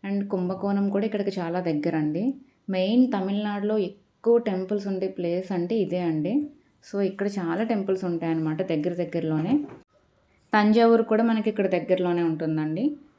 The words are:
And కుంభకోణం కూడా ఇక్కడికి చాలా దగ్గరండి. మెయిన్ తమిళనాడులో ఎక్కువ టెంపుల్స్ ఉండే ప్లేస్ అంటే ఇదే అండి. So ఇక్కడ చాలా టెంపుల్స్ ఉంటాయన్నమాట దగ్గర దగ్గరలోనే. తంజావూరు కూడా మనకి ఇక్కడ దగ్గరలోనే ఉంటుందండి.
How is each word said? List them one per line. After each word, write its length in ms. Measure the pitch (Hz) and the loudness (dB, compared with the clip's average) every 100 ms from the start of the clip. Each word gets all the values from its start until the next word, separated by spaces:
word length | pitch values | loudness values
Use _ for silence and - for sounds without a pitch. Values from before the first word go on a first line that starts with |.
And 160 | 196 202 202 | -4 -4 -2
కుంభకోణం 520 | 190 180 185 202 202 196 | -2 -2 -2 -2 0 0
కూడా 100 | 196 214 | 0 -2
ఇక్కడికి 240 | 208 202 190 | -2 -4 -4
చాలా 200 | 165 175 175 | -4 -2 -2
దగ్గరండి. 540 | 147 160 160 151 156 233 269 - _ - | -2 0 0 -2 0 -2 -4 -14 _ -6
మెయిన్ 300 | 185 185 240 254 | -2 2 4 4
తమిళనాడులో 640 | 214 190 202 208 202 208 220 180 | 2 -2 -2 -2 -2 0 0 -2
ఎక్కువ 460 | - _ _ - 233 233 | -6 _ _ 2 4 2
టెంపుల్స్ 380 | 185 185 208 196 | -4 -2 -4 -2
ఉండే 180 | 190 190 190 | -2 -4 -2
ప్లేస్ 340 | 175 175 185 185 | -2 -2 -2 -4
అంటే 200 | 175 226 | 0 0
ఇదే 160 | 190 180 175 | 0 0 0
అండి. 240 | 156 151 254 294 - _ _ - | 0 0 0 -2 -10 _ _ -8
So 80 | 202 196 | -2 -2
ఇక్కడ 160 | 190 202 202 | 0 -4 -2
చాలా 240 | 170 165 226 | -2 -2 0
టెంపుల్స్ 340 | 220 190 190 180 | -2 0 -2 -2
ఉంటాయన్నమాట 500 | 170 165 160 160 156 185 | -2 -2 0 0 -2 -2
దగ్గర 220 | 165 160 175 | 0 -2 -2
దగ్గరలోనే. 520 | 170 170 160 156 170 285 294 - _ _ _ _ _ _ _ | -4 -2 0 0 2 0 -2 -12 _ _ _ _ _ _ _
తంజావూరు 540 | 214 214 220 233 233 226 | 2 6 6 6 6 4
కూడా 140 | 220 226 | 2 2
మనకి 180 | 220 214 | 2 0
ఇక్కడ 160 | 214 190 180 | 0 0 0
దగ్గరలోనే 480 | 160 185 180 175 170 | 2 0 2 2 0
ఉంటుందండి. 560 | 160 165 156 156 160 277 294 - | 0 -2 -2 -2 -2 -2 -4 -16